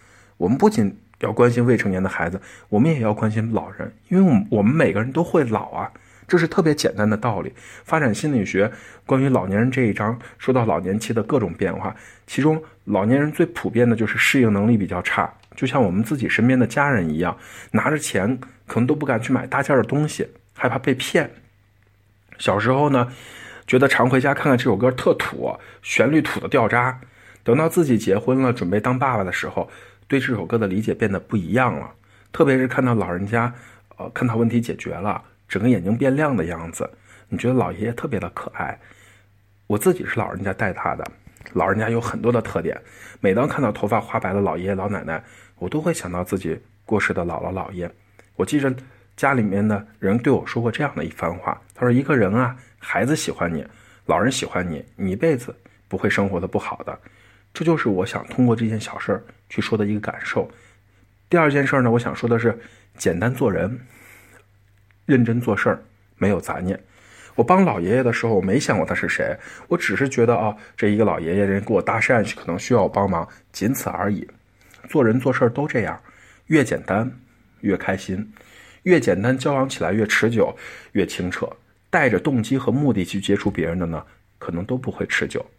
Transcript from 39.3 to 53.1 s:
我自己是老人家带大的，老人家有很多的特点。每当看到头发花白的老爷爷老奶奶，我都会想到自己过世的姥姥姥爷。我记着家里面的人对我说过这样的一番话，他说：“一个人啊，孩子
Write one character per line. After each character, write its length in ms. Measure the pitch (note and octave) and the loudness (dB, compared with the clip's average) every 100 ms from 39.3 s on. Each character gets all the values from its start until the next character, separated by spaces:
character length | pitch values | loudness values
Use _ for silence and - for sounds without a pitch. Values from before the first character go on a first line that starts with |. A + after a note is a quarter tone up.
| _ _ _ - | _ _ _ -4
我 100 | G#2 | 0
自 160 | F#3+ | 2
己 100 | - - | 0 -2
是 140 | A2+ | -4
老 120 | F#2+ | -4
人 120 | F#2+ | -4
家 80 | G2 | -6
带 220 | - G2+ | -2 -4
大 220 | - - - | -2 -4 -4
的， 100 | - - - - - | -8 -14 -20 -20 -6
老 140 | F2+ F#2 | -2 0
人 100 | G2+ | 0
家 100 | A2 | 0
有 140 | A#2 | -2
很 180 | - - | -4 -2
多 120 | A2+ | 0
的 100 | A#2+ | 0
特 220 | - D3 | 0 -4
点。 120 | - - - - - - | -4 -6 -12 -20 -20 -2
每 120 | G2 | 0
当 140 | G2 D3 | 2 0
看 140 | - | 0
到 100 | A#2 | -2
头 160 | - G#2 | -2 -2
发 140 | A2 | -2
花 180 | - A2+ | 0 -4
白 140 | F#2 | -2
的 80 | G2+ | 0
老 160 | F#2+ D#2+ | 0 -2
爷 60 | |
爷 120 | F#2+ F#2+ | -4 -4
老 140 | G2+ | -4
奶 140 | F#2+ | -6
奶， 200 | - D#2+ - - - - | -6 -8 -10 -20 -20 -12
我 100 | F2 | -6
都 100 | D#3 | -2
会 140 | E3+ | -2
想 180 | D#3+ F2 | -4 -4
到 120 | F2 | -6
自 160 | F2+ F#2+ | -4 -4
己 200 | F2 - - _ | -4 -8 -12 _
过 160 | - G#2 | -2 0
世 140 | - | 0
的 100 | F#2+ | -2
姥 200 | F2 E2 E2+ | -4 -6 -6
姥 80 | |
姥 180 | F#2 D#2+ | -6 -8
爷。 180 | F2+ E2+ - _ - _ - | -8 -10 -12 _ -20 _ -4
我 80 | - | -2
记 140 | D3 | 0
着 140 | C3+ B2+ - - _ - | 0 -2 -10 -20 _ -2
家 180 | C#3 | 0
里 80 | C3 | 2
面 240 | G#2 G2+ G#2+ | 2 2 0
的 200 | G2+ - _ | 0 -6 _
人 180 | F#2+ A#2 | 0 2
对 140 | C#3+ | 2
我 140 | A2 - | 0 0
说 160 | A#2+ | -4
过 100 | A#2 | -2
这 120 | - | -2
样 120 | D3 - | -4 -4
的 100 | D#2+ | -8
一 40 | |
番 240 | - E2+ | -6 -6
话， 280 | F2 - - - | -4 -6 -6 -10
他 120 | - B2 | -2 2
说 60 | |
：“一 80 | B2 | 2
个 120 | C#3 C3+ | 4 2
人 180 | F#2+ | 4
啊， 240 | A2+ B2 B2+ - _ | 2 0 -4 -16 _
孩 280 | - C3 | -6 -2
子 100 | C3+ | 0